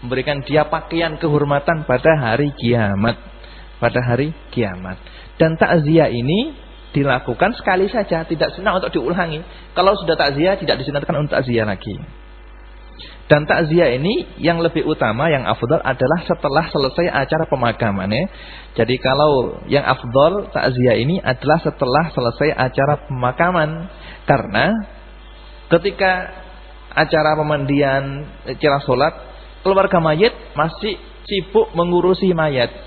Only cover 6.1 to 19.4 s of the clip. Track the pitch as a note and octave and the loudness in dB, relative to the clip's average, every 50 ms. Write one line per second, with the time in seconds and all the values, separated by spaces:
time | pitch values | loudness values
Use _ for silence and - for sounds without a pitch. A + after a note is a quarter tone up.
6.1 | G2+ A#2+ A#2 C3 D#3+ G3+ B3+ D#4+ D4 - - - - - - - - D3 C#3 C#3 | 2 -2 -2 0 0 0 -2 -4 -8 -14 -18 -20 -20 -20 -20 -6 -2 -2 0 2
7.1 | B2 B2+ - - A#2+ - E3+ G3 A#3+ - - - F#3+ F#3 F#3+ G3+ G3 B3 G3+ - | 0 0 -2 -4 -2 0 0 0 0 -2 -2 0 2 2 2 0 0 -4 -2 -2
8.1 | F3+ E3 E3 - E3 D3+ - - - - F#3 G#3+ F#3 F#3 F#3 - - F3 A#2+ C3 | -2 -4 -2 -4 -2 -2 -2 -4 -4 -4 -2 -2 -2 0 -2 -2 -4 -2 -2 -2
9.1 | F3 F#3 F3+ E3 D#3 D3+ D#3+ - - - - - - - F3+ F#3+ G3 - F3 D#3+ | -2 -2 -2 -4 -4 -8 -10 -12 -18 -20 -20 -8 -2 2 2 2 2 2 0 -2
10.1 | E3 D3 D#3+ C#3+ C#3 C#3 D#3+ F3+ G3 F#3+ - C#3+ - - C3 - C#3 C#3+ C#3+ - | 0 2 2 0 2 2 2 2 2 0 0 -2 -2 -2 -2 -4 -4 -4 -2 -2
11.1 | F3 C#3+ D3+ C#3+ - C#3+ C3+ B2+ A#2+ A2+ A2 G#2+ G2+ F#2 - A2+ G2 - - - | -2 -2 0 0 0 0 0 0 0 0 0 0 -4 -6 -8 -10 -10 -10 -12 -14
12.1 | - - - - - - - - - - - - - - - - - - - - | -16 -20 -20 -20 -20 -20 -20 -20 -20 -20 -20 -20 -20 -20 -20 -20 -20 -18 -18 -18
13.1 | - - - - D3+ D3 D3+ D3 - - E3+ D3+ D#3 F3 E3+ C#3 A#2+ B2+ C#3+ F3+ | -18 -20 2 2 4 4 4 2 2 2 2 2 4 4 4 4 4 2 0 0
14.1 | A#3 F4+ - - - - - D#3 E3+ E3 E3+ E3 E3 D#3+ - - D#3 - - A2+ | -2 -2 -4 -6 -10 -2 0 0 0 2 0 0 0 0 -2 -2 0 0 0 -2
15.1 | G#2+ A#2 C#3+ E3+ D#3 C3+ A#2+ F2 A2+ - - A#2 D3 E3 - - C3 B2+ B2+ C3 | 0 0 0 0 0 0 0 -2 -2 -2 0 0 0 0 0 -2 -2 0 0 0
16.1 | D#3 F3 E3+ - F3+ E3 - D3 C3+ D3+ E3 D#3+ - E3 C3+ C3 - - E3+ F3 | 0 0 0 -4 -4 -2 -2 0 0 0 0 0 -2 -2 -2 0 0 0 -2 0
17.1 | - C3 C3+ C3+ - D#3 D#3+ D#3 - C3+ A#2+ A#2+ G#2+ - A#2+ A2 G2 G2 F#2 G2 | 0 -2 -2 0 -2 -2 0 0 -2 0 0 0 0 0 -2 -2 -2 -2 -2 -2
18.1 | G#2 A#2+ F3 G3+ - - - - - - - - - - A#2 A2+ B2+ C3 - C3 | -2 -2 -2 -4 -8 -14 -20 -18 -18 -20 -20 -12 -2 -2 0 0 0 -2 0 0
19.1 | C3 C#3 D3 D3+ C#3+ C3 | 2 4 4 4 4 2